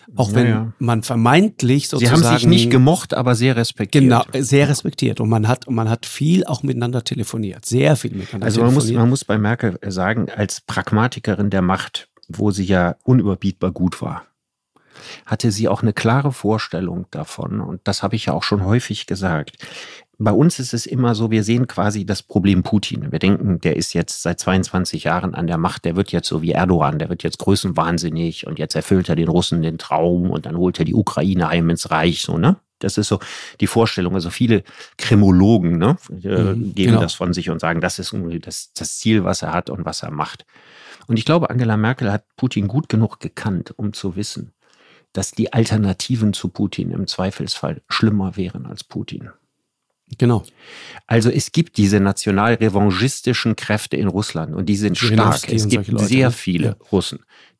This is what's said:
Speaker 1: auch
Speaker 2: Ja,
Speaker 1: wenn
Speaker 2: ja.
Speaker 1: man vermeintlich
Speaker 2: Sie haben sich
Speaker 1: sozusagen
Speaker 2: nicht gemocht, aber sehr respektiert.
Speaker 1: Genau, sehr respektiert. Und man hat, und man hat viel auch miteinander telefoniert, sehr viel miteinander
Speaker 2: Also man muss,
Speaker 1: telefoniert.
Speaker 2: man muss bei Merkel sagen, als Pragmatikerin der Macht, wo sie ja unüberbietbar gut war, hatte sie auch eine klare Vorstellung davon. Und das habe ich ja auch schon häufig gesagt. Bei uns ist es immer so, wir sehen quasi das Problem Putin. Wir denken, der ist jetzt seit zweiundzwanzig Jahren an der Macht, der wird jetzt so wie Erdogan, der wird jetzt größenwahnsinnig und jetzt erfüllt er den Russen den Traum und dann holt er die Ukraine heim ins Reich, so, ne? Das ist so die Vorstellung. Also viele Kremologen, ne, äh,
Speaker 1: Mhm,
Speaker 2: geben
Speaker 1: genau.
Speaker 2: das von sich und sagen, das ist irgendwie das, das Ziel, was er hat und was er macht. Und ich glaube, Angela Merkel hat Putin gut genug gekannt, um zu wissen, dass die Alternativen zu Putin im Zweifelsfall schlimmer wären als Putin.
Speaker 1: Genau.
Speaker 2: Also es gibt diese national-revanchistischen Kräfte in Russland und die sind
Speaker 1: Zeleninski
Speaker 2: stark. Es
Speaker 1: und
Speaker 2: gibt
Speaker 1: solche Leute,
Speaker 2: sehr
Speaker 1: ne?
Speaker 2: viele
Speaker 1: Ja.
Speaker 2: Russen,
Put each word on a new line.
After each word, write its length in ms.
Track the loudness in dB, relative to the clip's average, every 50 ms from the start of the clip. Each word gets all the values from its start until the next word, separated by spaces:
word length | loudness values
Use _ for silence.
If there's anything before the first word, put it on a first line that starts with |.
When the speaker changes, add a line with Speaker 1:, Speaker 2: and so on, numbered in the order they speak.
| _ -8 -4
Speaker 1:
auch 140 | -2 -2 0
Speaker 2:
Ja, 60 | 2
Speaker 1:
wenn 120 | 2 2
Speaker 2:
ja. 260 | 2 2 0 -2 -6 -6 -4
Speaker 1:
man 240 | -2 0 0 -2
vermeintlich 840 | -2 -2 0 2 4 4 6 6 4 2 0 0 2 2 2 2 0 -2
Speaker 2:
Sie 60 | -2
haben 60 | 0
sich 100 | 2 4
Speaker 1:
sozusagen 400 | 6 6 6 6 4 4 6 6
Speaker 2:
nicht 200 | 6 6 6 6
gemocht, 440 | 6 6 6 6 4 2 0 -2 -4
aber 200 | 0 2 2 2
sehr 220 | 4 2 2 2
respektiert. 480 | 2 0 -2 -2 -6 -4 0 4 6 6
Speaker 1:
Genau, 200 | 6 6 4 2 0 -2
sehr 340 | -4 0 2 4 4 4 4
respektiert. 520 | 2 0 -2 -4 -4 -2 -2 -2 -2 0
Und 100 | 0 0
man 180 | 2 2 2 2
hat, 180 | 0 -2 -2
und 80 | -4 -2
man 140 | -2 0 0
hat 160 | -2 -2 -4
viel 400 | -8 -6 -2 0 2 2 2 2
auch 180 | 0 -4 -4
miteinander 400 | -4 -4 -4 -2 -2 -2 -2 -4
telefoniert, 640 | -4 -4 -6 -6 -6 -6 -6 -6 -6 -6 -8 -10 -6
sehr 320 | -2 0 2 4 4 4
viel 140 | 2 0 -4
miteinander 340 | -8 -8 -8 -8 -8 -4 -2
Speaker 2:
Also 160 | 0 2 4
man 140 | 4 4 4
muss, 100 | 4 2
Speaker 1:
telefoniert. 160 | 2 2 2
Speaker 2:
man 80 | 4 4
muss 160 | 2 0 0
bei 140 | 0 0 2
Merkel 400 | 2 0 0 0 -2 -2 -4 -4 -8
sagen, 420 | -6 -4 -2 0 0 0 0 -2 -4
als 320 | -2 -2 -4 -4 -4 -8
Pragmatikerin 880 | -10 -8 -6 -6 -2 0 2 2 2 0 -2 -4 -4 -4 -2 -2 0 0
der 140 | 0 2
Macht, 480 | 2 2 0 0 -2 -6 -12 -14 -14 _ _ _ _ -12
wo 220 | -6 -2 0 0
sie 160 | 0 0 0
ja 300 | 2 2 4 2 2 0 -2 _
unüberbietbar 680 | 2 4 4 4 2 -2 -2 -2 -4 -4 -2 -4 -4
gut 300 | -2 0 -2 -2 -2 -4
war, 240 | -8 -8 -8 -10 -14 _ _ _ _ _ _ _ _ _ _ _ _ _ _ -20 -20 -20 -20 -18 _
hatte 260 | -6 -4 -2 0 0
sie 160 | 0 0 0
auch 140 | 0 0 0
eine 140 | 0 -2 0
klare 360 | 0 2 2 2 2 2 0
Vorstellung 760 | -2 -2 -2 -2 -2 -2 -2 -6 -6 -6 -6 -4 -6 -8 -8 -10
davon. 520 | -10 -10 -10 -10 -10 -10 -8 -6 -6 -6
Und 180 | -6 -8 -10 -6 -4
das 180 | -4 -2 -2
habe 140 | -2 -4 -4
ich 100 | -2 -2
ja 80 | -2 -2
auch 80 | -2
schon 240 | -2 0 0 0 2
häufig 400 | 2 2 2 0 -2 -6 -8 -6
gesagt. 500 | -6 -6 -4 -2 -2 -2 -2 -4 -6 -12 -20 -20 -18 -18 -18 -18 -18 -20 -20 -20 _ _ -2
Bei 120 | 0 2
uns 300 | 4 6 4 4 2 0
ist 120 | -4 -6
es 140 | -6 -6 -4
immer 300 | -4 -2 0 2 2 2
so, 160 | 0 0 0
wir 100 | 2 2
sehen 240 | 2 2 2 0 0
quasi 400 | 0 -2 0 0 0 0 -2 -2
das 160 | -4 -4 -6
Problem 400 | -4 -2 0 2 4 4 4 4
Putin. 480 | 2 2 0 0 0 -2 -6 -6 -6 -6
Wir 80 | -4 0
denken, 400 | 2 2 2 2 2 0 0 0
der 180 | 0 0 0
ist 160 | 0 -2 -2
jetzt 300 | -2 -2 -4 -4 -6 -6
seit 160 | -4 -4 -4 -2
zweiundzwanzig 640 | -2 0 0 0 0 0 -2 -4 -4 -4 -6 -4
Jahren 320 | -2 -2 -2 -2 -2 -4 -4
an 140 | -4 -4 -2
der 100 | 0 0
Macht, 260 | 0 -2 -2 -4 -4
der 120 | -2 -2
wird 160 | -2 -2 -2
jetzt 160 | -2 -4 -2 -2
so 140 | -4 -2
wie 100 | -2 0
Erdogan, 480 | 0 2 2 2 2 2 2 0 0 -2
der 80 | -4 -4
wird 160 | -6 -6 -6
jetzt 140 | -8 -8 -4
größenwahnsinnig 1080 | 0 0 0 2 0 -2 -2 -2 0 0 -2 -2 -2 -4 -4 -2 -4 -4 -4 -8 -10
und 140 | -10 -8 -8
jetzt 160 | -6 -6 -4
erfüllt 320 | -4 0 2 2 2 2 2
er 80 | 0
den 100 | 0 0
Russen 360 | 0 0 0 -2 -2 -2 -2
den 160 | -2 -2 -4 -6
Traum 520 | -6 -4 -2 0 2 2 2 0 0 -2
und 160 | -4 -6 -6
dann 100 | -6 -4
holt 220 | -2 0 0 0 0
er 60 | -2
die 100 | 0 0
Ukraine 540 | 0 0 0 -2 -2 0 0 0 0 0 0
heim 220 | 0 0 2 0
ins 200 | 0 -2 -4 -2
Reich, 320 | -2 0 2 0 0 0
so, 160 | -4 -4 -2 2
ne? 200 | 2 2 2 2 _ _ _ -6
Das 200 | -6 -4 -2 -2
ist 100 | 0 0
so 100 | -2 -2 -4 -6 -16 -16 -16 -16 -6 -4
die 60 | -2
Vorstellung. 480 | 0 2 2 2 2 2 -2 -2 -2 -2
Also 160 | -2 -4 -4
viele 320 | -4 0 2 2 2 2 0 -2 -14 -20 -20 -20 _
Kremologen, 840 | -8 0 4 4 6 8 8 8 8 8 6 6 4 4 2 0 2
ne, 180 | 2 2 0 0 -4 -12 -14 -10
äh, 320 | -6 -2 0 0 0 0 0
Speaker 1:
Mhm, 200 | -2 -4 -4 -2
Speaker 2:
geben 160 | 0 2 4
Speaker 1:
genau. 100 | 4 4
Speaker 2:
das 140 | 2 0 -2
von 180 | -2 -2 -2
sich 180 | -2 -2 -2 -4
und 80 | -4 -2
sagen, 220 | -2 -2 0 0
das 180 | -2 -2 -4 -6
ist 140 | -8 -8
irgendwie 260 | -8 -6 -6 -6 -6 -8
das, 340 | -10 -10 -12 -14 -14 -14 -12
das 240 | -10 -10 -10 -8 -4
Ziel, 260 | 0 2 2 2 2
was 180 | 0 -2 -4
er 100 | -4 -4
hat 180 | -4 -4 -4 -6
und 140 | -8 -8 -8
was 200 | -8 -8 -8 -10
er 80 | -8
macht. 340 | -6 -6 -6 -8 -10 -14 -20 _ _ _ _ -20 -20 -20 -20 -20 -20 -14 -6 -4
Und 100 | -4 -2
ich 60 | 0
glaube, 260 | 2 2 2 2 0
Angela 260 | 0 0 0 2 2
Merkel 360 | 2 2 0 0 0 -2 -2
hat 140 | -2 -2 -6 _ _
Putin 320 | -4 -4 -2 0 -2 -2 0
gut 200 | 0 -2 -2 0
genug 300 | 0 0 0 0 -2 -6
gekannt, 560 | -14 -14 -10 -8 -6 -4 -4 -4 -6 -8 -10
um 160 | -8 -8 -8
zu 220 | -6 -8 -8 -8 -8
wissen, 380 | -8 -8 -10 -10 -12 -14 -14 _ _ _ _ _ _ _ _ _ _ _ _
dass 200 | -8 -8 -8 -6
die 200 | -4 -4 -4 0
Alternativen 800 | 2 0 2 2 2 0 0 0 -2 -2 -4 -4 -2 0 0 0
zu 160 | 0 -2 -4 -6
Putin 440 | -4 -4 -4 -4 -4 -4 -6 -6
im 160 | -6 -6 -6 -6
Zweifelsfall 720 | -4 -4 -4 -4 -4 -6 -8 -8 -6 -6 -6 -6 -6 -8 -10 -8
schlimmer 480 | -2 2 2 2 2 2 0 -2 -4
wären 300 | -6 -6 -6 -8 -10 -12
als 180 | -14 -14 -16 -16
Putin. 460 | _ -10 -10 -10 -10 -12 -14 -14 -16 -20 _ _ _ _ _ _ _ _ _ _ _ _ _ _ -16 -4 0
Speaker 1:
Genau. 260 | 2 2 2 2 -2 -6 _ _ -20 -20 -20 -20 -20 -20 -20 -16 -4
Speaker 2:
Also 240 | 0 2 4 4 4
es 220 | 2 0 -2 0
gibt 260 | 0 0 0 0 2 2
diese 200 | 4 4 4 4
national-revanchistischen 1600 | 4 2 0 0 0 0 2 2 2 2 2 2 2 2 2 2 2 2 2 2 0 -2 -2 -2 -2 -2 -2 0 0 -2 -2
Kräfte 400 | -2 -2 -2 -2 -2 -4 -4 -4
in 120 | -2 -2 0
Russland 460 | 0 -2 -2 -4 -4 -6 -6 -6 -6
und 120 | -4 -2
die 100 | -2 0
sind 220 | 0 0 -2 0 0
Speaker 1:
Zeleninski 400 | 0 2 4 4 4 4 2 0
Speaker 2:
stark. 160 | -2 -2 -2
Es 80 | 0
Speaker 1:
und 60 | 0 0
Speaker 2:
gibt 160 | 0 0 0
Speaker 1:
solche 60 | -2
Leute, 140 | -2 0 0
Speaker 2:
sehr 200 | 2 4 4 4
Speaker 1:
ne? 60 | 2
Speaker 2:
viele 340 | 0 -2 -2 -2 -2 0 0
Speaker 1:
Ja. 100 | -2 -4 -6 _ _
Speaker 2:
Russen, 280 | 0 0 0 -2 -6 -14 _ _ _ -20 -20 _ _